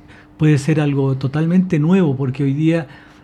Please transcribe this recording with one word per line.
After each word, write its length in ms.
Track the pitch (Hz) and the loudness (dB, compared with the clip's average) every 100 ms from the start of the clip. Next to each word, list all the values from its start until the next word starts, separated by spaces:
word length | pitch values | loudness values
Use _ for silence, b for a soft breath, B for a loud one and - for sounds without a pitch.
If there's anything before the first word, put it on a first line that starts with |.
| - B B - | -20 B B -2
puede 220 | 156 147 | 2 2
ser 220 | 135 156 | 2 0
algo 360 | 147 139 135 131 | 0 0 -2 -2
totalmente 600 | 135 151 165 180 185 160 | -4 -2 0 0 0 0
nuevo, 360 | 151 190 165 131 | 2 2 2 0
porque 280 | 131 127 139 | -4 -2 -2
hoy 100 | 139 | 0
día, 320 | 160 165 156 B B B | 0 0 -4 B B B